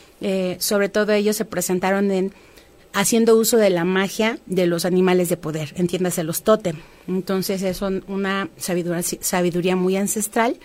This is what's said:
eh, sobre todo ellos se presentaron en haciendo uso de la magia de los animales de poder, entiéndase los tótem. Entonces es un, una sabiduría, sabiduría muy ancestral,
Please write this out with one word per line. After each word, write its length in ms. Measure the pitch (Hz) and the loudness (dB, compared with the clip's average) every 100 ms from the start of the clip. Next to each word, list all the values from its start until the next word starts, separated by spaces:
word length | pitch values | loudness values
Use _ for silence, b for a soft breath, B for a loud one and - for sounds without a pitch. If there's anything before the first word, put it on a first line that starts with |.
| B B | B B
eh, 340 | 202 190 185 175 | -4 -2 -2 -4
sobre 300 | - 202 196 | -2 0 0
todo 240 | 214 208 | 0 2
ellos 240 | 208 208 208 | 2 2 -2
se 80 | |
presentaron 680 | - 175 175 180 190 196 202 | 0 0 0 0 2 2 2
en 220 | 190 190 - B B B B B | 2 -2 -6 B B B B B
haciendo 440 | 196 196 226 226 226 | 0 2 4 6 6
uso 200 | 220 233 | 6 4
de 140 | 202 | 4
la 140 | 175 | 4
magia 540 | 175 185 196 - 220 277 - | 2 0 0 0 -2 -2 -4
de 200 | 175 175 | 0 2
los 180 | 170 | 0
animales 440 | 180 185 185 180 175 | 0 2 4 2 2
de 80 | 170 | -2
poder, 380 | 156 156 147 - | -4 -6 -6 -2
entiéndase 480 | 175 180 185 175 | -2 0 -2 -2
los 180 | 160 160 | -4 -2
tótem. 340 | - 214 190 151 B B B | 2 2 0 -8 B B B
Entonces 560 | 185 180 190 180 190 | -4 -2 -2 -2 -2
es 200 | 190 180 | -4 -4
un, 200 | 196 190 - | -4 -6 -6
una 400 | 196 196 196 196 - | -6 -4 -4 -6 -8
sabiduría, 460 | - 180 170 170 175 - | -6 -4 -2 -4 -6 -6
sabiduría 560 | - 185 180 175 180 185 | -4 -2 0 0 0 0
muy 200 | 185 190 | 0 0
ancestral, 600 | 202 214 208 233 233 359 | -2 -4 -4 -2 -2 -2